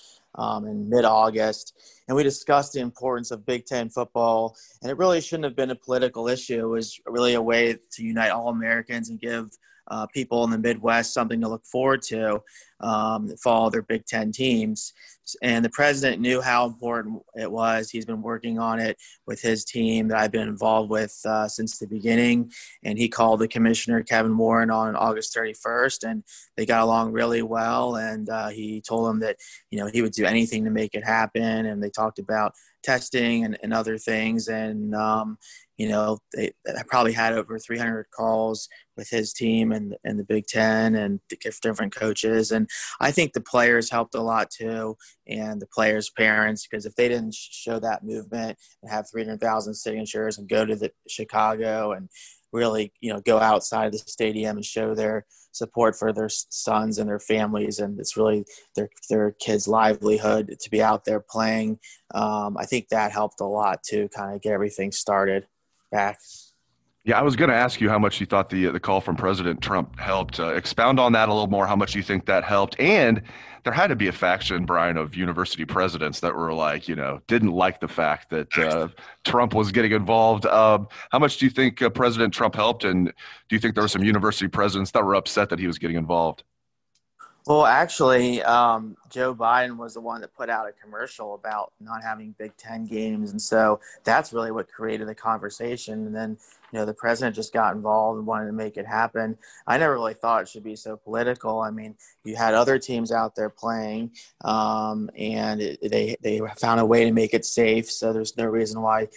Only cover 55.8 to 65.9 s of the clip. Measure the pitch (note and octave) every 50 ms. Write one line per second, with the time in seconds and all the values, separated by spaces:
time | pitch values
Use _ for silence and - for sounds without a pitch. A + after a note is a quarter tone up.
55.8 | A#2 A2 G#2+ - A2+ A2 G#2 A2 A2 G#2+ - - - - - - - - A2 G#2+
56.8 | A2 A2 G#2+ G#2 G#2+ G#2+ G#2 G#2 - - A2 A2 G#2+ G#2 G#2+ G#2 G#2 G#2 G#2 -
57.8 | G#2 G2+ G2+ G2 G2 - - G#2+ A2 A2 G#2+ G#2 G2+ - - - - _ - -
58.8 | G#2 G2+ _ - - - A#2 A2 G#2 G#2 G#2 - - - G#2+ G#2 F#2+ G2+ G#2+ A2+
59.8 | A2 A2 G#2+ G#2 G#2 G#2 G#2+ G#2+ G#2+ G#2+ G#2+ A2 G#2 G2 - - - - - G#2+
60.8 | G#2+ A2 G#2+ G#2+ - - A2 G#2 - - - A2 A2 A2 A2+ A2 A2 A2 A2 A2
61.8 | - - - - _ - - - A2 G#2+ G#3+ G#3+ - G#2 G#2 - G2 - B2+ B2
62.8 | A2 - A2+ A2 G#2+ G#2 G#2 G#2 G#2+ G#2 - - G#2 G2 G#2 G#2+ G#2 G2 F#2 -
63.8 | - - G#2+ G#2 G#2 G2+ - - G2+ G2 G2+ G2+ - G#2+ G#2 F#2+ G#2 G#2 - -
64.8 | G2 G2+ F#2+ - - - G2+ G2 G2 G2 F#2+ G2 F#2+ _ _ _ _ _ _ _
65.8 | _ -